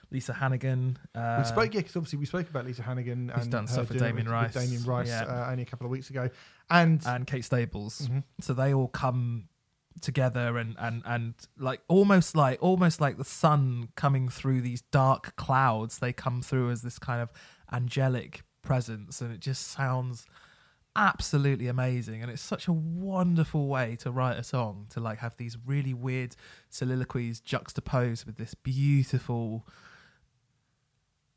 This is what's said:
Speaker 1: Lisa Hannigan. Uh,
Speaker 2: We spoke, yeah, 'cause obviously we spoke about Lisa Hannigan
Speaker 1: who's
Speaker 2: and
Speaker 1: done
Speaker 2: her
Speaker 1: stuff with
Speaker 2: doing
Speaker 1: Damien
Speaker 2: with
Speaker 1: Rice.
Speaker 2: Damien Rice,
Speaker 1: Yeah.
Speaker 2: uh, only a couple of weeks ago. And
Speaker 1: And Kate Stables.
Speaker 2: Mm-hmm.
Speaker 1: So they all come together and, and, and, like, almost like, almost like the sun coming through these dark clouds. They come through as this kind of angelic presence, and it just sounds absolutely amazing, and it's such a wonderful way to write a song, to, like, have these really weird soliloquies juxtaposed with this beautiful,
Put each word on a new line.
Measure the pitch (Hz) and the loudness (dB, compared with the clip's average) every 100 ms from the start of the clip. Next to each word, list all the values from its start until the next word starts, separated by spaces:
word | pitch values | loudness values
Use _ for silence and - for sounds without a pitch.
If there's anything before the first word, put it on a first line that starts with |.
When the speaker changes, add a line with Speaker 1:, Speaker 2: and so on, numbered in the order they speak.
| - | -10
Speaker 1:
Lisa | 135 - | -6 -6
Hannigan. | 120 135 127 131 131 127 127 - | -2 -2 0 0 0 -2 -4 -8
Uh, | 117 117 117 | -6 -2 0
Speaker 2:
We | 117 | 2
spoke, | 117 226 214 | 2 2 0
yeah, | |
'cause | - 180 | -4 -4
obviously | 156 143 | -4 -4
we | 147 | -4
spoke | 180 165 | -4 -4
about | 143 123 | -6 -6
Lisa | 123 | -8
Hannigan | 117 127 120 123 123 | -6 -4 -4 -4 -4
Speaker 1:
who's | 120 | -4
Speaker 2:
and | 120 | -2
Speaker 1:
done | 120 107 | -2 -2
Speaker 2:
her | |
Speaker 1:
stuff | 123 120 | -2 -2
with | 127 | 0
Speaker 2:
doing | 120 110 | 0 0
Speaker 1:
Damien | 113 | 0
Speaker 2:
with | |
Speaker 1:
Rice. | 117 113 | 0 0
Speaker 2:
Damien | 127 123 123 | 0 -2 -2
Rice, | 120 123 120 | -2 -2 -2
Speaker 1:
Yeah. | 117 113 | -2 -2
Speaker 2:
uh, | 123 123 | -4 -4
only | 127 | -4
a | 120 | -6
couple | 123 123 | -8 -6
of | |
weeks | 131 135 | -6 -6
ago. | 135 127 - - - - | -4 -4 -6 -16 -16 2
And | 170 165 160 123 | 6 6 6 2
Speaker 1:
And | 123 131 | -4 -2
Kate | 135 117 | -6 0
Stables. | 123 117 - 104 - 131 | 0 0 -4 -8 -6 -4
Speaker 2:
Mm-hmm. | 131 - - | -4 -6 -8
Speaker 1:
So | - 127 | -4 0
they | 135 | 2
all | 135 127 | 2 0
come | - 131 123 120 120 95 _ _ _ _ - | 0 0 0 0 -4 -8 _ _ _ _ -10
together | - 131 127 120 120 120 | -4 0 2 2 0 -2
and, | 113 113 | -4 -4
and, | 117 117 117 | -4 -4 -4
and, | 120 117 113 - - | -4 -4 -8 -16 -6
like, | 135 131 - | -4 -4 2
almost | 185 202 190 165 160 | 6 8 8 6 6
like, | 135 127 | 4 4
almost | 180 185 180 - | 2 6 4 4
like | 147 110 | 2 0
the | 135 | -6
sun | - 165 147 131 120 117 - | 2 4 6 4 0 -6 -2
coming | 143 135 127 | 2 2 0
through | - 135 131 | -2 0 0
these | 123 120 | 0 -6
dark | - 143 131 135 - - | 2 4 6 4 0 -6
clouds. | - 131 131 110 113 - | 0 4 4 2 -2 -4
They | 123 | -4
come | 123 131 123 | -4 -2 -4
through | 123 135 123 | 0 0 0
as | 120 | -2
this | 120 - | -6 -8
kind | - 120 | -6 -4
of | 120 - - - - | -4 -8 -20 -20 -8
angelic | 123 123 135 131 127 - - - _ | -4 -2 2 2 2 -4 -14 -20 _
presence, | - 131 117 110 104 135 | 0 0 0 -8 -10 -8
and | 120 | -8
it | 110 | -8
just | 139 131 - | -6 -6 -6
sounds | - 131 127 127 117 - - - _ _ _ _ - | -4 -2 -2 -4 -8 -14 -20 -20 _ _ _ _ 0
absolutely | 202 - - 147 139 131 123 | 2 2 2 2 4 2 0
amazing, | 123 127 123 110 110 | 0 0 -2 -4 -8
and | 120 | -8
it's | 117 | -10
such | - 190 - | -6 -4 0
a | |
wonderful | 160 160 170 196 190 180 170 156 156 139 | 0 0 -4 -2 2 4 4 4 2 0
way | 135 120 117 | 0 0 -2
to | - | -4
write | 127 127 120 | 0 0 0
a | |
song, | 120 131 113 98 107 | -2 -2 -2 -4 -10
to, | - | -6
like, | 113 107 | -6 -6
have | 117 - | -8 -8
these | 120 117 120 | -10 -8 -4
really | 143 135 | -2 0
weird | 123 127 127 123 - - - _ | -2 -2 -2 -4 -10 -20 -20 _
soliloquies | - 127 127 123 127 120 113 | -4 -2 0 -2 -2 -4 -6
juxtaposed | - 127 - - - 131 123 117 - | -6 -6 -6 -10 -2 0 0 -2 -8
with | 107 | -12
this | 113 | -12
beautiful, | - - 131 143 139 131 127 - 120 113 113 - - - - - _ _ _ _ _ _ _ _ _ _ _ _ | -8 -4 0 4 4 4 0 -2 -4 -4 -6 -10 -20 -20 -20 -20 _ _ _ _ _ _ _ _ _ _ _ _